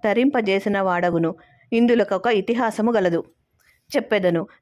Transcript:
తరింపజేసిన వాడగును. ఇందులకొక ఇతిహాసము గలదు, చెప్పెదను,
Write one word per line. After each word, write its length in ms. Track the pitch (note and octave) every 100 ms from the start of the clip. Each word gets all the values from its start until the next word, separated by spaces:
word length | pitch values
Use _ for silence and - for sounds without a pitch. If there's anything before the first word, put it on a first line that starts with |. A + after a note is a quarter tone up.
తరింపజేసిన 760 | G#3+ G#3 C4+ B3+ G#3 G3 G3+ G3
వాడగును. 540 | F#3+ F3 F3+ E3+ E3 - _ _ -
ఇందులకొక 540 | A#3 A#3+ A#3+ D4 F#3+ A#3
ఇతిహాసము 640 | G#3+ F#3+ A#3+ A3+ A3 A3
గలదు, 320 | A3+ F#3 E3+ - _ _ _ _ _ - C#4+
చెప్పెదను, 500 | - G#3 F3+ E3 F#3+ _